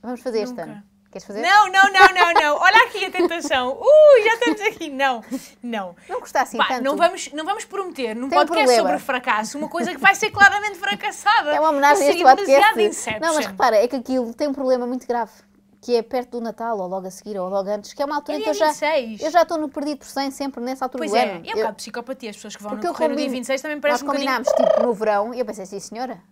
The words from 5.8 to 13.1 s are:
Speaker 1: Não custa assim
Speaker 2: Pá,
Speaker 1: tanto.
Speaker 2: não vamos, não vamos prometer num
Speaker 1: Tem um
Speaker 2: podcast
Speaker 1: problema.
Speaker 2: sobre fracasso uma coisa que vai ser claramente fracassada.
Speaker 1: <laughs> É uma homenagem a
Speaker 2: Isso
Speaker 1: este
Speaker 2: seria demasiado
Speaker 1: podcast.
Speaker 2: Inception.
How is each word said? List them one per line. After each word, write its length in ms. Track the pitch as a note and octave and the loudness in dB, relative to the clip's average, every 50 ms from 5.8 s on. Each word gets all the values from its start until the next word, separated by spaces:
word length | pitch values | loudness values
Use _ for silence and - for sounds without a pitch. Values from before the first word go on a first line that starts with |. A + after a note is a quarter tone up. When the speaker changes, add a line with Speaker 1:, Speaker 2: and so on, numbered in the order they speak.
| F#3+ F3+ F3 _ _ | -8 -10 -16 _ _
Speaker 1:
Não 140 | - F4+ B4 | -12 -12 -12
custa 200 | - - - D4+ | -12 -4 -2 -2
assim 160 | B3 B3 - | -2 -2 0
Speaker 2:
Pá, 100 | A#3 A#3+ | -2 -2
Speaker 1:
tanto. 160 | G#3 C4 B3 B3 | 0 -2 -2 -2
Speaker 2:
não 120 | C4+ D4+ | -2 0
vamos, 360 | D4 E4+ F4 F#4 F4 - C#4 C#4+ | 2 0 0 0 -4 -12 -10 -10
não 100 | D4+ D#4+ | -8 -6
vamos 200 | E4+ G4+ A#4 A#4 | -6 -6 -6 -8
prometer 500 | _ F#4+ G4+ F#4+ F4+ - C#4 B3+ A3 A3 | _ -8 -8 -8 -8 -8 -8 -8 -6 -6
num 140 | A#3 B3+ C#4 | -8 -6 0
Speaker 1:
Tem 80 | D#4+ | 2
um 40 | D4 | 2
Speaker 2:
podcast 240 | D4 D4+ E4+ E4+ G#4+ | 2 2 2 2 4
Speaker 1:
problema. 240 | C4 B3 A3+ G3 F#3 | 4 4 4 2 0
Speaker 2:
sobre 100 | F#3 G3 | -2 -2
fracasso 580 | - - C4+ B3 B3+ C4 A3 G#3+ A3 A3 - | -4 -4 -6 -4 -2 -2 -2 -2 -2 -6 -8
uma 100 | C#4+ D#4 | -10 -10
coisa 240 | - - E4+ E4+ E4+ | -6 -6 -4 -4 -4
que 60 | E4+ - | -6 2
vai 160 | F#4 G4 G4 | 2 2 2
ser 160 | G4 G#4+ G#4 | 2 -2 -4
claramente 440 | - G4+ G4+ G4 F#4+ G4+ G#4 G#4 G4 | 4 6 6 6 6 2 -6 -6 -8
fracassada. 760 | - G4+ G4 G4+ G4+ G#4 G#4+ - - - G4+ A4 A4 E4 D4 | -6 -6 -6 -6 -4 -6 -10 -10 -4 0 2 2 2 0 0
Speaker 1:
<laughs> 40 | D4 | -2
É 40 | C#4+ | 0
uma 100 | D4+ D#4+ | 0 0
homenagem 380 | D4+ C#4 C#4 C#4+ D4 G4+ C#4 | 0 2 4 4 4 4 4
a 40 | C#4+ | 2
Speaker 2:
Isso 120 | - E4+ F4 | 2 6 6
Speaker 1:
este 0 | |
Speaker 2:
seria 120 | C4 C4+ | 6 6
demasiado 260 | G4+ G4+ E4 C4+ C#4 G4+ G#4+ - | 6 6 4 6 6 6 4 4
Speaker 1:
podcast. 160 | A#3+ G#3+ G#3 G#3 - | 2 0 0 0 -4
Speaker 2:
Inception. 200 | - A#3+ | -8 -8